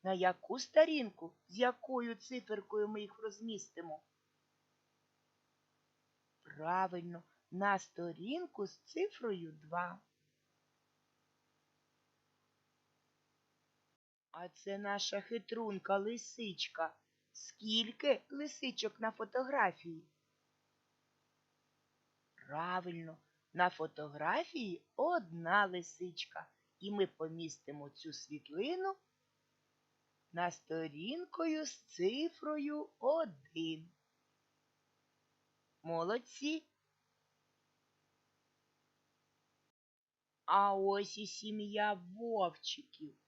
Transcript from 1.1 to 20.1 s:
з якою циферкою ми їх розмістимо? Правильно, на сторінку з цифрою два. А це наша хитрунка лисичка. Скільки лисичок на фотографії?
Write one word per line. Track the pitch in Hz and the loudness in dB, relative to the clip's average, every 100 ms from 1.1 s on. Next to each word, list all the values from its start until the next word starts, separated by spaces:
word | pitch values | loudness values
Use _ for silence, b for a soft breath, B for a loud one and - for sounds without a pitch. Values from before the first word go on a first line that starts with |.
| - 165 _ _ | -4 -14 _ _
з | 185 | 2
якою | 247 247 - 254 240 | 2 2 -4 -2 -2
циферкою | 233 - 254 - 214 196 214 208 | -6 -8 -8 -4 -6 -2 0 0
ми | 214 | -2
їх | 202 - | -8 -8
розмістимо? | 220 202 226 208 - - 165 156 _ _ _ _ _ _ _ _ _ _ _ _ _ _ _ _ _ _ _ _ _ _ _ _ | -10 -8 -8 -6 -8 -10 -10 -10 _ _ _ _ _ _ _ _ _ _ _ _ _ _ _ _ _ _ _ _ _ _ _ _
Правильно, | - 143 156 185 190 175 170 175 b b _ | -20 -6 0 2 2 0 -6 -10 b b _
на | 180 202 196 | 0 4 2
сторінку | - - 170 151 196 311 359 - 196 | 0 -6 -6 -6 -4 -4 -4 -6 -6
з | - | -6
цифрою | - 311 403 - 240 185 165 | -10 -2 -2 -2 -4 -4 -6
два. | 156 151 170 175 180 _ _ _ _ _ _ _ _ _ _ _ _ _ _ _ _ _ _ _ _ _ _ _ _ _ _ _ _ _ _ _ _ _ _ _ _ _ _ _ _ _ _ _ | -14 -6 -4 -4 -8 _ _ _ _ _ _ _ _ _ _ _ _ _ _ _ _ _ _ _ _ _ _ _ _ _ _ _ _ _ _ _ _ _ _ _ _ _ _ _ _ _ _ _
А | 160 180 | -12 -12
це | - 196 196 | -8 -4 -2
наша | 202 202 - 202 | 0 0 0 -2
хитрунка | 196 190 - 220 220 190 - 202 | -2 -6 -2 -4 -2 -4 2 2
лисичка. | 202 233 - - 220 170 - - 160 - _ _ _ | 2 -4 -8 -6 -6 -4 -4 -2 -4 -4 _ _ _
Скільки | - - - 214 220 226 - 294 254 - | -16 -16 -10 2 2 2 0 4 4 2
лисичок | 277 294 - 262 - 214 - | -6 -6 -4 -6 -2 -4 0
на | 220 | -4
фотографії? | - 226 247 254 277 196 - 170 160 - | -4 -2 -2 2 4 4 4 -12 -12 -16